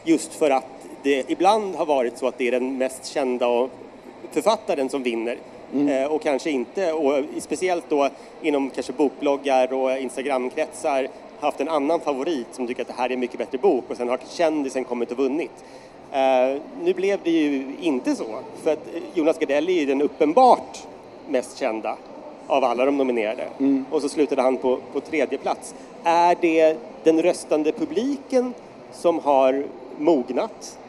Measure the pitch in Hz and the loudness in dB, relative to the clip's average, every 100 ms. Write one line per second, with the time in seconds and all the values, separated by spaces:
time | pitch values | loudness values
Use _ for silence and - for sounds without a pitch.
0 | 160 160 - - 156 131 - - - - | 4 2 0 0 2 2 -2 -18 -18 -4
1 | 139 139 - 160 180 220 196 151 160 139 | 0 0 0 2 4 4 0 -4 0 2
2 | 120 117 127 - 120 123 131 131 127 - | 0 -2 -4 0 0 2 -2 -2 -4 -4
3 | - 160 131 123 120 120 127 - - - | -6 -2 -2 0 2 2 0 -6 -20 -20
4 | - - - 156 196 220 - 156 135 139 | -20 -18 -6 0 2 0 0 -2 -2 -2
5 | 123 113 113 123 - - - 131 143 135 | -2 -2 -4 -6 -12 -20 -6 0 2 2
6 | 139 156 156 131 165 139 117 - 180 160 | 0 0 0 0 0 -2 -2 -2 -2 2
7 | 139 143 151 165 - 151 185 175 - 147 | 2 2 -2 -8 -6 -2 0 0 0 0
8 | 139 - - - 147 143 135 127 123 127 | 0 -2 -20 -4 0 0 0 -4 -6 0
9 | 139 - 143 139 139 131 127 131 131 135 | 0 2 0 0 2 2 2 0 0 -2
10 | 127 - 131 131 123 156 156 - 160 139 | -4 -6 -2 -2 -2 -4 -6 -4 -2 0
11 | 131 - - - 147 - 165 160 139 165 | -2 -8 -20 -4 -4 -2 -2 0 2 0
12 | 156 135 147 151 117 - 120 127 120 113 | 0 -2 -2 -4 -6 -8 -6 -6 -8 -4
13 | 123 127 123 120 110 131 196 131 117 117 | -2 -2 -4 -4 -6 0 2 2 -2 -6
14 | 123 127 - - 165 156 135 131 127 120 | -2 -4 -6 0 0 2 -2 -4 -4 -4
15 | 117 120 135 151 135 - - - - - | -4 -2 0 0 -6 -10 -20 -20 -20 -20
16 | - 135 135 131 127 143 - 269 175 185 | -6 0 4 4 2 0 -8 -2 0 0
17 | 196 196 170 165 147 139 135 - 165 127 | 0 0 2 2 2 0 -4 -4 0 0
18 | 285 262 123 107 - - 160 - - 170 | 0 -2 -4 -8 -12 -4 0 0 -4 -10
19 | 175 180 156 160 147 143 165 180 139 139 | -6 0 2 2 2 0 2 2 2 2
20 | 143 - 151 190 254 202 - - - - | 0 2 4 8 8 6 2 -14 -16 -20
21 | - - - 131 117 - 131 110 107 123 | -20 -18 -4 -4 -4 -4 -4 -2 -6 -8
22 | - - - - - 143 127 120 131 143 | -14 -18 -18 -18 0 2 2 2 2 2
23 | 131 120 107 - - - 139 135 135 156 | 0 0 -2 -4 -8 0 2 2 0 -2
24 | 135 160 139 135 127 131 131 127 - 139 | -2 0 0 2 2 2 0 -2 -4 -8
25 | - 156 127 135 196 147 - - - - | -4 -2 -2 -2 -4 -6 -8 -18 -18 -4
26 | 170 170 170 175 170 160 160 160 - - | 2 4 4 4 4 6 4 4 -8 0
27 | 160 160 170 156 - 156 156 - 151 165 | 4 4 4 0 0 0 0 -2 -2 -2
28 | 262 277 - 254 247 233 - - - - | -2 -4 0 0 0 -6 -18 -20 -20 -2
29 | 170 165 143 139 135 139 143 - - - | 0 2 4 6 6 2 -4 -10 -16 0
30 | 151 151 123 127 220 - - - | 4 4 2 -2 -4 -8 -18 -18